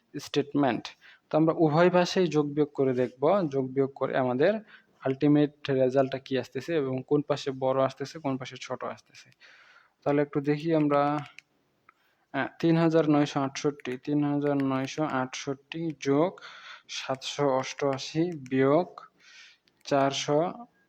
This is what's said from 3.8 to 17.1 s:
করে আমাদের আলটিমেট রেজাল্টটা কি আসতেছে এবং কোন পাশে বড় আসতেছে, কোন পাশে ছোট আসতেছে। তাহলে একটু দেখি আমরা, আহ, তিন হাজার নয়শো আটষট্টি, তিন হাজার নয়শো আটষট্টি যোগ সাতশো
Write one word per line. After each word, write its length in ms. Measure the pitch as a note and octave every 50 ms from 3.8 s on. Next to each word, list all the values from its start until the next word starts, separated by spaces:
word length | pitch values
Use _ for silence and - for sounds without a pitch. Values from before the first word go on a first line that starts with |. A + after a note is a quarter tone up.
| C3+ C3+ -
করে 220 | - C3 C#3 -
আমাদের 380 | D3 C3 B2+ B2 B2+ D3+ F#3+ G#3+ G#3+ - - - - _ _ _ _ -
আলটিমেট 640 | C3+ C3+ C3+ D3+ D3 D3 D3 D3 C#3+ - _ - -
রেজাল্টটা 480 | C3+ C3 C3 C3 B2+ C#3 C3+ C3 C#3 C3
কি 200 | - - C3 B2+
আসতেছে 380 | A#2 - - C3+ - - E3+
এবং 260 | D#3 C3+ C3 C3 C3 -
কোন 160 | - D3 D3
পাশে 280 | C#3+ - D3 C3+ - C#3
বড় 340 | C3+ C3 C3 C3 B2+ C3+ C3+
আসতেছে, 340 | C3 - - C#3+ - - D#3+
কোন 180 | D3+ C#3 C3
পাশে 200 | C3 C3 - C3 B2
ছোট 240 | - - B2+ - B2
আসতেছে। 460 | A#2+ A#2 A2+ _ _ _ - - _ _ _ - - - _ _ - - - _ _ _ _ _
তাহলে 180 | D3 C#3+ D3
একটু 180 | D3 D3 - D3+
দেখি 340 | C#3 D3 D3 D3 D#3 E3 D#3+
আমরা, 440 | D#3 D3+ D3 C#3+ C#3+ C#3+ C#3+ D3 D3+ C#3 - - - _ _ _ _ _ _ _ _ _ _ _ _ _ _ _ _ _ _
আহ, 160 | - C#3 B2+ - - -
তিন 180 | - E3 E3
হাজার 340 | E3 E3 E3 D#3+ E3 D3+ D3+
নয়শো 300 | D3 D3 D3 C#3+ - C#3+
আটষট্টি, 580 | C#3 C3 C3+ - - D3 C#3+ - - B2 B2+ B2+
তিন 260 | - D3+ D3 D3 D3
হাজার 320 | C#3+ C#3+ C#3+ C#3+ C#3+ C#3+
নয়শো 460 | C#3 C#3 C3+ C3+ C3 C3+ C3 - D3+
আটষট্টি 880 | D#3 D3 C3+ B2+ C3 B2+ - - - C#3+ C3+ - _ _ - E3 E3 E3 D3 -
যোগ 400 | - C#3 C#3 C#3+ E3 G3 - - - - - - - - - - _ -
সাতশো 600 | - - - -